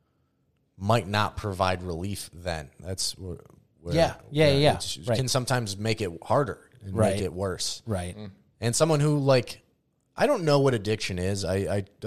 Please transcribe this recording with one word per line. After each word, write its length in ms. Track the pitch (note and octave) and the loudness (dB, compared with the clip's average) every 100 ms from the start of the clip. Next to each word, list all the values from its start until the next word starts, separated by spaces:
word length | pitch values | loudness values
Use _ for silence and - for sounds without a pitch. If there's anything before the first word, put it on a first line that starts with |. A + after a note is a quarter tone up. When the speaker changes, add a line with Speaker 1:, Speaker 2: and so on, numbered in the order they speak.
| _ _ _ _ _ _ _ - | _ _ _ _ _ _ _ -6
Speaker 1:
might 300 | G2+ A#2 F2+ | 0 2 2
not 300 | G#2 G#2 - | 0 0 -4
provide 460 | G#2+ F#2 F#2 F#2 | -6 0 0 0
relief 460 | F2+ E2 G2 F#2+ - | -4 -6 -6 -8 -12
then. 360 | E2+ F2 D#2+ C2+ - | -10 -6 -6 -10 -14
That's 340 | F2 F#2+ - | -10 -4 -6
wh-, 260 | - F#2 E2 - - _ _ | -6 -12 -12 -16 -20 _ _
where, 140 | E2 D#3+ | -2 2
Speaker 2:
Yeah. 200 | D#3 - - | 2 0 -6
Yeah, 160 | D3 D3+ | 4 4
Speaker 1:
where 80 | C#3 | 6
Speaker 2:
yeah, 140 | D3 F#2+ | 4 2
Speaker 1:
it's, 220 | - - | -4 -8
it 100 | F2 | -2
Speaker 2:
right. 100 | A2+ | 0
Speaker 1:
can 100 | B2+ | 2
sometimes 500 | C3 A#2+ B2 A2 G2 | 0 0 0 -2 -4
make 240 | A2 A2+ | -2 -2
it 100 | G2 E2 | -2 -6
harder 360 | - A#2+ B2+ D#2+ - - | 0 2 2 -4 -14 -18
and 120 | G2 G2+ | -6 2
Speaker 2:
Right. 180 | G2+ G2 | 2 2
Speaker 1:
make 60 | |
it 100 | F#2 | -4
worse. 480 | F2 G2 F2 - - A#2 | -4 -4 -2 -6 -6 -6
Speaker 2:
Right. 320 | G2 F2+ G#2 | -6 -6 -10
Speaker 3:
Mm. 140 | G#2 - _ _ | -16 -18 _ _
Speaker 1:
And 140 | A#2 A#2 | -2 2
someone 240 | D#3+ D3+ | 2 4
who, 180 | D3+ D3 | 2 2
like, 420 | C#3 C3 - - _ _ _ _ _ - | 4 2 2 -12 _ _ _ _ _ 0
I 100 | A3+ | 2
don't 160 | C4 | 2
know 160 | D#3+ C#3+ | 4 4
what 140 | C#3 | 4
addiction 460 | A#2 G2 A2 - F2+ | 2 0 -2 -2 -2
is. 240 | F#2 G2+ | -2 -2
I, 120 | E2+ F#2+ | -2 -2
I, 300 | F2 G2+ F#2+ _ | 0 -2 -4 _